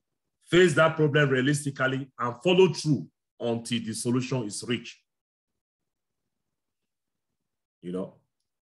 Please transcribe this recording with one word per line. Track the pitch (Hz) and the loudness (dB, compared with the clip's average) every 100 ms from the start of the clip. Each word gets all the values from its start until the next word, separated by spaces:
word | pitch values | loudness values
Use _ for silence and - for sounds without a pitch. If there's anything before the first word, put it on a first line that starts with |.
| _ _ _ _ _ | _ _ _ _ _
Face | 170 180 160 | 4 4 6
that | 160 156 | 2 4
problem | 151 147 143 | 2 4 2
realistically | 127 131 147 143 135 131 135 135 - | 2 0 0 -4 -4 -4 -2 -8 -8
and | 120 117 | -8 -4
follow | 180 185 190 | 0 4 4
through | 147 156 120 - _ _ _ | 2 -2 -2 -4 _ _ _
until | 117 117 - 117 | -4 -4 -4 -6
the | 113 | -6
solution | 110 120 127 123 131 | -6 -4 -4 -4 -6
is | 104 98 107 | -6 -10 -8
reached. | 120 - - _ _ _ _ _ _ _ _ _ _ _ _ _ _ _ _ _ _ _ _ _ _ _ _ _ _ _ _ | -8 -8 -20 _ _ _ _ _ _ _ _ _ _ _ _ _ _ _ _ _ _ _ _ _ _ _ _ _ _ _ _
You | 87 | -10
know, | 90 - - _ _ _ _ | -10 -10 -14 _ _ _ _